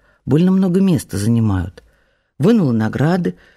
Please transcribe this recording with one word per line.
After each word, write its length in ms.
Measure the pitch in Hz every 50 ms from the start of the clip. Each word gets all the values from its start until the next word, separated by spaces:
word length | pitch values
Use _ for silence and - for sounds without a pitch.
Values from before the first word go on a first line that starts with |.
| _ _ _ _ -
Больно 280 | 131 135 156 180 185
много 280 | 190 190 190 185 170 196
места 360 | 196 190 165 113 - - -
занимают. 640 | 95 104 117 117 117 110 104 95 92 85 92 - - - _ _ _ _ _ _ _ _ _ _ -
Вынула 340 | 135 208 240 220 170 131
награды, 640 | 117 110 110 110 - 117 135 165 180 185 170 180 - - _ _ _